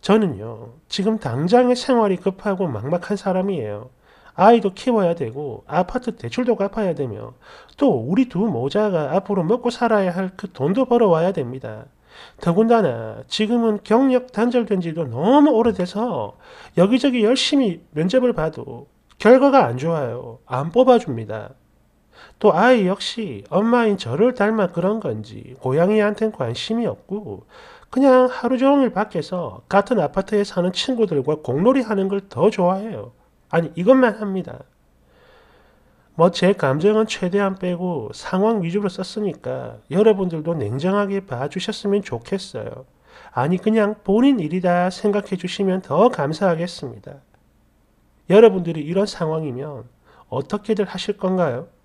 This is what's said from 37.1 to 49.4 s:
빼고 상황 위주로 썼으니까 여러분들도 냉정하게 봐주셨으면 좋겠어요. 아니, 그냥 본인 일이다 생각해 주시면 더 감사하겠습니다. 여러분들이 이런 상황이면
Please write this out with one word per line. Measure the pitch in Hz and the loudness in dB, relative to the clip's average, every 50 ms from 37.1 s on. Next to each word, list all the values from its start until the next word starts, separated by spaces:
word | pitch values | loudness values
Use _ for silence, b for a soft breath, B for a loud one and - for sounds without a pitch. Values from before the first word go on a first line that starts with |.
| - - - 180 170 202 202 196 190 | -4 -6 -4 -2 0 0 0 -2 -4
빼고 | 190 - 180 180 170 180 180 175 147 110 - - | -4 -6 -6 -6 -4 -4 -6 -6 -6 -8 -10 -12
상황 | - - - - 185 196 220 233 214 175 | -14 -10 -4 -2 0 2 2 2 0 -2
위주로 | 165 170 208 202 190 | -2 -2 -2 -2 -2
썼으니까 | 180 - 190 - - 220 208 196 - - - 123 127 131 127 117 117 110 _ _ | -6 -6 -10 -10 -6 -6 -6 -6 -6 -6 -8 -8 -8 -8 -10 -12 -16 -18 _ _
여러분들도 | 135 180 214 226 214 190 190 180 165 160 151 165 170 | 0 4 4 4 4 4 0 -4 -4 -4 -4 -4 -4
냉정하게 | 160 120 101 113 135 143 180 190 208 202 196 196 196 190 | -4 -4 -4 -4 -2 -2 0 0 0 -2 -2 -4 -6 -6
봐주셨으면 | - 131 120 131 147 - 190 185 - 208 - - 202 196 208 196 | -8 -8 -6 -6 -6 -6 -8 -8 -8 -8 -6 -4 -2 -2 -2 -2
좋겠어요. | - - 117 117 - - 190 185 - - 123 110 113 - - 131 _ _ B B B B B B B B | -4 -10 -10 -8 -8 -8 -8 -8 -10 -12 -10 -10 -10 -12 -16 -20 _ _ B B B B B B B B
아니, | - 123 151 180 185 | -2 0 0 0 0
그냥 | - 220 220 226 208 202 214 - _ | 0 0 2 2 2 0 -2 -6 _
본인 | - 196 220 247 277 277 233 | 0 2 4 6 4 4 4
일이다 | 165 151 160 190 180 180 175 180 180 185 | 0 -2 -4 -2 0 2 2 2 0 -2
생각해 | 185 - - 208 202 208 202 - - | -4 -2 -2 0 0 0 -2 -4 -8
주시면 | 185 - 190 - - 202 190 185 190 185 | -6 -6 -8 -6 -2 -2 0 0 -2 -4
더 | - 135 160 208 247 | -2 2 4 4 4
감사하겠습니다. | 247 - 147 139 160 160 202 190 170 160 170 180 175 - - 127 113 104 - - 139 139 _ _ _ _ _ _ _ _ _ _ _ _ _ _ _ _ _ _ _ _ _ _ | 4 0 -4 -4 -2 0 0 0 0 0 -4 -8 -8 -12 -14 -14 -14 -16 -18 -20 -20 -20 _ _ _ _ _ _ _ _ _ _ _ _ _ _ _ _ _ _ _ _ _ _
여러분들이 | 175 208 226 226 190 190 175 165 160 160 143 | 6 8 8 8 6 4 -4 -4 -6 -6 -6
이런 | 151 175 196 202 | -4 -2 -2 -2
상황이면 | 202 - - 175 156 156 160 | -2 -4 -6 -6 -4 -4 -4